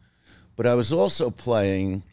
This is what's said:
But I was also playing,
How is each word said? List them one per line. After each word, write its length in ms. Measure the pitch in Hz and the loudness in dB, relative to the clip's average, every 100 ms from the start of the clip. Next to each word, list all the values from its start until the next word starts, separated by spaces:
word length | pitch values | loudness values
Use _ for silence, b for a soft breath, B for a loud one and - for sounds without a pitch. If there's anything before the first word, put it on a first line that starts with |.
| b b b b b | b b b b b
But 120 | - 117 | -2 0
I 80 | |
was 180 | 123 120 | 2 2
also 380 | 165 196 - 131 | 0 0 0 -4
playing, 760 | - - 113 98 95 95 95 - | -4 -2 0 2 0 -2 -4 -8